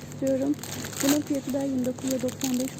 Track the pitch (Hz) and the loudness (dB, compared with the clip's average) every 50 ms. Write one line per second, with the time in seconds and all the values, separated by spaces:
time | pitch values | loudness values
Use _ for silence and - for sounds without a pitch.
0 | - - - - 269 269 269 254 269 285 294 - - - - - - - - - | -8 -10 -6 -2 0 2 2 2 2 2 0 0 -2 -6 -8 -8 -8 -8 -4 2
1 | 277 277 294 302 285 - 294 269 262 269 254 277 277 277 269 254 247 254 254 - | 4 4 4 4 4 2 -2 -2 0 -2 -2 0 0 0 0 0 0 0 -2 -2
2 | 262 262 262 247 254 247 247 - 269 262 254 247 262 269 - | -2 0 0 0 0 0 -2 -2 -2 0 0 0 0 -2 -4